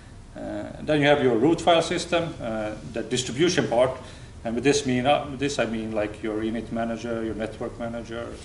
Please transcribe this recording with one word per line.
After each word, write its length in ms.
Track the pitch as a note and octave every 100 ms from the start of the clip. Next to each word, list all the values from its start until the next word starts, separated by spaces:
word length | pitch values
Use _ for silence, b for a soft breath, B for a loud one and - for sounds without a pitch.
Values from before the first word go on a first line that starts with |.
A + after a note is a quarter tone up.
| B B - -
Uh, 20 | A2+ G#2 A2+ -
and 80 | -
then 140 | D3+
you 60 | C#3+
have 140 | C#3+
your 140 | B2+ A2
root 240 | D3 E3
file 220 | F3+ E3
system, 500 | E3 F3+ - E3+ E3 -
uh, 320 | A#2+ A2 G#2+ G#2+ -
the 100 | A#2
distribution 640 | - B2+ - A#2+ F3+ D#3 A2+
part. 220 | A#2+ B2+ - B B B B
And 100 | A#2
with 80 | A#2
this 240 | C#3 C3+ B2+
mean, 200 | B2+ C3
uh, 200 | D3 C#3+
with 120 | C3
this 180 | C#3+ -
I 60 |
mean, 260 | A2 A2+ A2
like, 320 | G#2+ G#2 -
your 200 | A2 G#2+
init 280 | A2 A2+ A2
manager, 540 | A#2 A#2 A2 A#2+ A2+
your 100 | A2
network 420 | G#2 A2 - B2 -
manager, 480 | A#2 A#2 A#2 A#2 A#2 A2